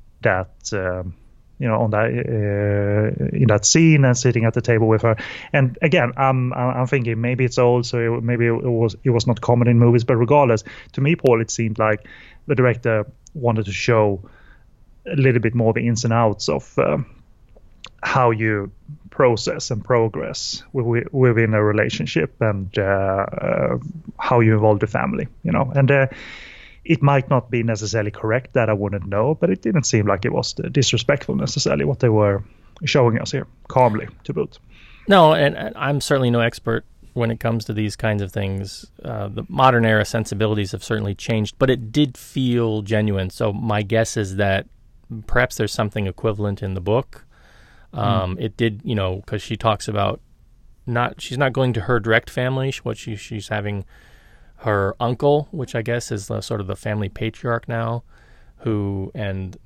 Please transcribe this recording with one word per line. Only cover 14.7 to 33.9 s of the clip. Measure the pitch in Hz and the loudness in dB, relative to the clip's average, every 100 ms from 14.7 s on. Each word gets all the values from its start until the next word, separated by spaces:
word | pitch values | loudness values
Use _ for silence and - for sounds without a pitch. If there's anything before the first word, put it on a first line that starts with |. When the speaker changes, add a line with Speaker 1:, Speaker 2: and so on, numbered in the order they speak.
| _ - - - | _ -20 -20 -6
Speaker 1:
a | 143 | 2
little | 131 113 | 2 2
bit | 110 | 0
more | 123 113 | 0 0
the | 120 120 | 0 0
ins | 113 | -2
and | 120 | 0
outs | 113 113 101 - | 2 2 0 -4
of, | 71 - - | -4 -4 0
uh, | - - - - - - _ - - - - - | 0 0 -4 -14 -20 -20 _ -20 -20 -20 -20 -10
how | - - 123 | -4 2 2
you | 113 110 104 98 - - 147 - | 2 0 -2 -4 -12 -20 -20 -18
process | - 131 113 - - - | 2 2 2 -2 -6 -6
and | 110 | -8
progress | - 123 113 87 62 - - - - | 0 0 0 -2 -8 -8 -10 -10 -8
wi-, | 139 117 117 | -4 -2 -2
wi-, | - | -2
within | 139 127 113 113 | 2 4 4 4
a | 107 | 4
relationship | 107 104 120 - 113 165 156 - | 2 2 0 -2 -4 -2 -2 0
and, | 113 101 95 110 | -2 0 -4 -2
uh, | |
uh, | 98 98 95 95 - - - - - 123 135 160 - - | 0 0 0 0 -2 -4 -2 0 0 -2 -6 -14 -16 -8
how | - 123 | 2 4
you | 113 | 4
involve | 110 110 104 | 4 4 2
the | 110 | 0
family, | - 123 - - - | -2 -2 -4 -6 -8
you | 165 | -2
know. | 190 127 | 0 0
And, | 139 135 | 2 4
uh, | 139 135 - - - - - - - | 4 2 -2 -16 -18 -20 -20 -20 -20
it | - 160 | -2 2
might | 143 139 - | 4 2 2
not | 131 - | 0 0
be | 123 | -2
necessarily | 113 107 104 110 104 | -2 -4 -4 -2 -4
correct, | - 110 107 - | -4 -2 -2 0
that | 127 110 | 0 0
I | |
wouldn't | 104 101 98 92 | 0 -2 -4 -4
know, | 98 123 | 0 0
but | 160 175 | 0 0
it | 190 | 0
didn't | 226 180 | 0 0
seem | - 113 101 | 2 2 2
like | 98 | 0
it | 120 | 0
was | - - | -2 -4
disrespectful | - - 131 123 120 - 143 - - | -6 -2 0 0 0 0 -2 -2 -4
necessarily | 135 - - 143 | -4 -4 -2 0
what | 143 135 | -2 0
they | 123 | 2
were | 107 104 98 101 - - - 143 | 4 2 0 -6 -18 -20 -10 -2
showing | 151 120 113 | 2 2 0
us | - | -4
here, | 139 - _ - | -8 -8 _ -4
calmly | - 123 | 2 2